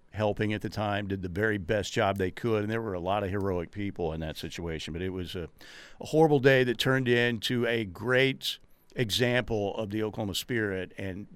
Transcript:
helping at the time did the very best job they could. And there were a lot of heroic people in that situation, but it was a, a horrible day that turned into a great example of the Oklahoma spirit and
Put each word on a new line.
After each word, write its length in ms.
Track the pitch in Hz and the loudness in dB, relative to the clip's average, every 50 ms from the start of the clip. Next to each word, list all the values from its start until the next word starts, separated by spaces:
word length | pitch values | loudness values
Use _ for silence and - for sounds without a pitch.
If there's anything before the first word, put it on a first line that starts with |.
| _ _ - | _ _ -4
helping 380 | - 110 104 101 - 110 104 | 0 0 0 2 0 0 -2
at 120 | 107 107 - | -2 -2 -4
the 60 | 110 | -6
time 380 | - - 107 104 101 101 101 | -4 -2 -2 0 0 -2 -2
did 140 | 95 98 98 | -4 -4 -4
the 80 | 92 92 | -4 -4
very 300 | 85 98 110 110 104 104 | -2 0 0 0 0 0
best 340 | 85 80 110 104 92 - - | 0 0 0 0 0 -2 0
job 240 | 117 107 98 101 | 2 2 2 2
they 140 | 101 95 92 | 2 0 -2
could. 320 | - - - 117 110 107 104 | -2 -2 -2 0 0 0 0
And 80 | 104 | -2
there 100 | 113 113 | -4 -4
were 140 | 113 110 92 | -4 -4 -4
a 40 | 90 | -4
lot 240 | 85 90 98 107 101 | -2 -2 0 0 0
of 60 | 92 | -2
heroic 400 | 95 104 95 98 92 90 85 - | -2 -2 -2 0 -2 -2 -4 -6
people 440 | - 104 101 98 90 - 87 78 78 | -6 -6 -6 -6 -4 -2 -4 -2 -2
in 60 | 80 | -4
that 140 | 80 78 76 | -6 -6 -6
situation, 580 | - - 82 - - 85 85 80 78 - - 78 | -8 -10 -10 -8 -6 -6 -6 -6 -6 -6 -8 -6
but 100 | 85 92 | -6 -6
it 100 | 95 90 | -4 -4
was 220 | 92 87 82 - | -6 -6 -6 -8
a, 120 | 92 82 - - - - - - - - - - - | -8 -8 -10 -12 -18 -20 -20 -20 -20 -20 -20 -16 -14
a 60 | - | -8
horrible 320 | - - 156 160 156 147 139 | 0 4 4 6 6 6 6
day 240 | 120 139 135 127 127 | 8 8 8 8 6
that 160 | 120 117 - | 4 2 2
turned 280 | - 131 131 131 131 | 2 2 2 2 4
into 600 | 123 120 120 120 120 120 110 - - 127 120 117 | 4 4 4 4 2 0 -2 -2 -2 0 0 0
a 180 | 117 117 117 113 | 2 0 0 -2
great 720 | 95 85 98 101 123 127 127 135 135 139 135 - - - - - - - _ _ - - | -4 -6 -6 0 2 4 4 4 4 2 0 -4 -8 -8 -8 -12 -20 -20 _ _ -10 -4
example 800 | - 127 104 - - 123 120 123 123 113 - 117 104 101 98 - | -4 -2 0 0 2 2 4 4 2 2 0 0 0 0 -2 -2
of 140 | - 110 98 | -4 -4 -4
the 120 | 101 110 | -2 -2
Oklahoma 320 | 107 107 98 117 110 98 87 | -2 -2 -2 -4 -4 -4 -4
spirit 600 | - - - 123 113 107 101 95 92 90 - - | -4 -4 -2 0 0 0 0 0 -2 -6 -6 -8
and 300 | - 98 95 90 98 104 - - | -8 -8 -8 -8 -8 -12 -12 -8